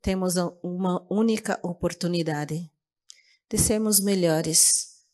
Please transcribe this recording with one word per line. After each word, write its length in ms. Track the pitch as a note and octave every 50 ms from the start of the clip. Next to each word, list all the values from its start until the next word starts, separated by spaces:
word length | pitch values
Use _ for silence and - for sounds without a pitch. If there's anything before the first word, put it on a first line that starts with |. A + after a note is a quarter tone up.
temos 340 | - G3 F#3+ F#3+ F#3 F#3 F3
a, 120 | F3+ F3 E3+ - -
uma 440 | - F3+ F3+ F3+ F#3+ F#3 F3+ F3+ - -
única 520 | F#3 G#3 A3+ A3+ A3 A3 A3 - F#3+ -
oportunidade 1080 | - F3 F3 - - E3+ - - - E3+ F3 F3 E3 D#3+ D3+ D3 D3 D3 D#3 D#3+ F3+ D#3+ _ _ _ _ _ _ _ _ - _ _ _ _ _ _ _
de 100 | - G#3
sermos 420 | - - G#3+ A3 A3 G#3+ G#3 G3
melhores. 1040 | G3 G3+ G3 F#3+ F3 E3 D#3 D#3 E3 D#3+ D#3 - - - - - - - - - _ _